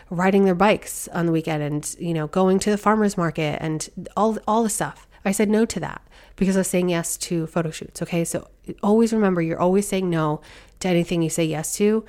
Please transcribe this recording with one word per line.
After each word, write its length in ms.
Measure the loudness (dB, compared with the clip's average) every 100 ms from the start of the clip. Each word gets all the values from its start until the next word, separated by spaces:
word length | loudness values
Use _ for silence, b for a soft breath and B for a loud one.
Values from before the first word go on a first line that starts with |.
| B
riding 340 | 0 2 4 4
their 80 |
bikes 540 | 4 2 2 -4 -12 -8
on 180 | -2 0
the 60 |
weekend, 320 | 0 -2 -4
and, 320 | -2 -4 -6 -8
you 140 | -4
know, 140 | -4 -2
going 320 | 2 2 2
to 100 | 2
the 80 | 0
farmer's 400 | 2 2 2 0
market, 400 | -2 -2 -4 -4
and 300 | -4 -6 -8 -14 -8 -2
all, 220 | 0 0 0
all 140 | 0
the 80 | 0
stuff. 380 | -2 -6 -8 -20 b -2
I 60 |
said 180 | 0 2
no 160 | 2 0
to 140 | -2
that 220 | -8 -10 -18 b b -2
because 200 | 0 2
I 60 |
was 60 | 2
saying 220 | 0 2
yes 280 | 0 -2 -8
to 300 | -4 -4 -2
photo 220 | -2 -4
shoots. 300 | -6 -14 -10
Okay. 220 | -4 -2
So 240 | -2 -6 -8 _ -16 -4
always 320 | 2 4 4
remember, 280 | 2 2 2
you're 180 | 0 0
always 280 | 2 2 0
saying 220 | -2 0
no 320 | 0 0 -2 B B B -6
to 80 | 0
anything 340 | 0 2 0
you 80 | 0
say 140 | 0
yes 320 | -2 -2 -4 0
to. 280 | 2 2